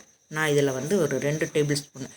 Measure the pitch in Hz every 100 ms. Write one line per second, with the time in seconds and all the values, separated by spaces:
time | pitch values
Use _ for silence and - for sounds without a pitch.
0 | - _ _ 156 156 143 139 131 147 196
1 | 147 135 143 156 160 156 147 143 - 131
2 | 131